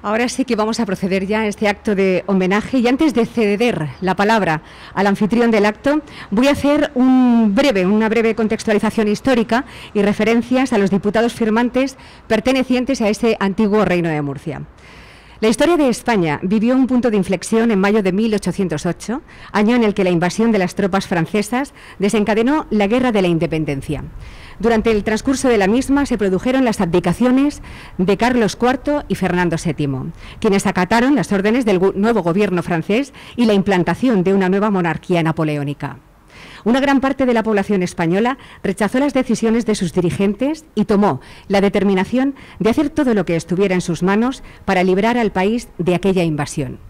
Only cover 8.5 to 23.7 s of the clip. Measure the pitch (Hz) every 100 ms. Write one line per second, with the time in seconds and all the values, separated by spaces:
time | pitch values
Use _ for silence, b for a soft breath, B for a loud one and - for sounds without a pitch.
8.5 | 226 - 226 220 - 208 208 - 247 190
9.5 | 226 285 B B 208 202 202 214 233 233
10.5 | 254 262 226 196 196 202 220 233 - 226
11.5 | 214 240 247 269 - B B - 220 247
12.5 | 262 254 247 254 269 214 - 233 220 196
13.5 | 196 220 214 185 180 165 151 143 139 -
14.5 | 143 151 - B B B B B B 214
15.5 | - 294 339 277 226 - 220 165 143 185
16.5 | 214 226 262 262 247 240 214 185 180 -
17.5 | 226 233 202 196 214 185 185 226 208 -
18.5 | 170 185 156 180 165 - 247 - B B
19.5 | 196 214 247 220 202 185 175 175 - 226
20.5 | 208 180 - 196 190 - 175 160 214 202
21.5 | 240 277 B B B 202 214 208 214 233
22.5 | 302 - 214 196 247 247 208 185 165 160
23.5 | 160 156